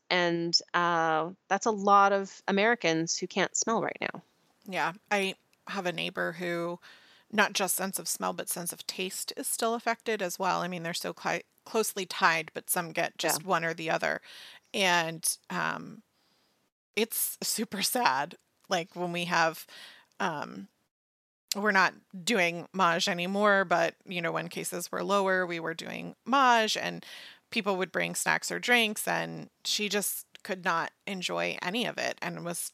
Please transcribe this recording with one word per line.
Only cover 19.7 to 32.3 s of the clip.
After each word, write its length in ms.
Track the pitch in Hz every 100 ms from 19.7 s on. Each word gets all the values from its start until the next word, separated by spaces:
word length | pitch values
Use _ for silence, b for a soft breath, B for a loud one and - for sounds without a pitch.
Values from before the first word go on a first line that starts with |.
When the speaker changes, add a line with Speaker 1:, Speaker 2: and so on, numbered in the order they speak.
| B B B B _
Speaker 2:
um, 480 | 196 151 120 64 196 _ _ _ _ _ _ _ _ 202
we're 160 | 208
not 240 | 196 175 - _ 190
doing 440 | 165 226 170 170 -
Maj 360 | 190 175 170 -
anymore, 580 | 175 175 196 208 196 185
but, 300 | 175 165 - -
you 160 | 175
know, 100 | 165
when 160 | 165 170
cases 440 | 185 165 175 175
were 120 | 185
lower, 400 | 180 202 190 185
we 160 | 180 170
were 140 | 160
doing 420 | 165 - - 175 - -
Maj, 520 | 269 254 233 220 -
and 260 | - 175 B B B B _
people 280 | 233 202 185
would 140 | 180
bring 220 | - 170
snacks 380 | 175 175 160 -
or 80 | 175
drinks, 480 | 180 240 220 220 -
and 420 | 170 165 165 156 _
she 260 | - - 208
just 380 | 202 190 - - -
could 200 | - 190
not 280 | 180 165 151 - -
enjoy 500 | 190 175 170 175 -
any 220 | 180 226 208
of 120 | -
it 200 | 123 -
and 240 | 175